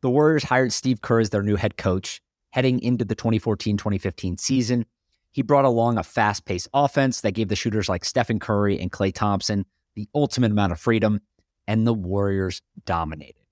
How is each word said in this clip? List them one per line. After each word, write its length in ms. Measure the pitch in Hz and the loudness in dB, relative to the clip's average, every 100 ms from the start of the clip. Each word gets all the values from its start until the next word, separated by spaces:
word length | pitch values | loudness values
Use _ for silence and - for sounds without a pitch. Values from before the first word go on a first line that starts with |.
The 80 | 135 | 2
Warriors 360 | 127 151 156 | 4 4 4
hired 280 | - 127 131 | 2 2 2
Steve 300 | - 131 120 | 0 -2 -2
Kerr 180 | - 113 | 2 2
as 80 | 107 | 4
their 140 | 104 | 0
new 140 | 101 101 | 0 0
head 200 | 101 - | 0 -2
coach 460 | - 92 - - _ _ _ | 0 0 -4 -14 _ _ _
heading 300 | - 127 127 | 0 2 2
into 240 | 120 123 | 0 -2
the 100 | 107 | -2
twenty 240 | 107 117 110 | -2 0 0
fourteen 380 | 117 104 - 101 | 0 -2 0 -2
twenty 220 | - 98 | 0 -2
fifteen 400 | 98 - 95 87 | -4 -6 -6 -4
season. 480 | - 131 113 123 110 _ _ _ _ | -2 0 0 -2 -2 _ _ _ _
He 100 | - | -8
brought 240 | 113 143 135 | 0 4 4
along 320 | 117 117 113 | 4 2 0
a 40 | |
fast-paced 680 | 85 - 107 101 - 90 - | -2 0 2 0 -4 -8 -2
offense 480 | 139 143 - 135 120 | 0 0 2 0 0
that 120 | 110 | -4
gave 160 | 104 104 | -2 -2
the 80 | 101 | -2
shooters 340 | - 107 98 | -2 -2 -2
like 160 | 92 - | -4 -2
Stephen 320 | - 117 110 | -2 -2 -2
Curry 420 | - 104 104 101 | 0 0 2 0
and 100 | 90 | -4
Klay 220 | - 98 | -2 -2
Thompson 540 | - 104 98 - 104 95 _ _ | 0 0 0 -2 -4 -4 _ _
the 140 | - 107 | -14 -8
ultimate 360 | 147 143 - 120 | -2 -2 2 2
amount 220 | 104 101 | 2 0
of 80 | 82 | 0
freedom, 400 | - 113 107 104 _ _ _ _ - | 0 2 2 0 _ _ _ _ -4
and 200 | 113 113 | 0 0
the 60 | |
Warriors 680 | 113 90 101 101 98 95 92 _ - - | 0 -2 -2 0 0 -2 -6 _ -20 -4
dominated. 560 | 85 80 78 71 - _ | -4 -4 -8 -16 -20 _